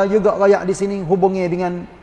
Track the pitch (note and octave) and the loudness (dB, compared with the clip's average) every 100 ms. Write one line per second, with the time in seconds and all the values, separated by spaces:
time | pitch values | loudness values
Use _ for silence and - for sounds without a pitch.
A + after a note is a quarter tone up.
0 | G3 G#3 G3+ E3+ G3 G3+ F3+ F#3+ G3 G3+ | 4 2 2 2 4 2 0 -4 -4 -4
1 | E3 F#3+ F#3+ F#3+ F3 F3 F3+ F3 F3 - | -2 0 0 0 -2 -2 -4 -6 -12 -20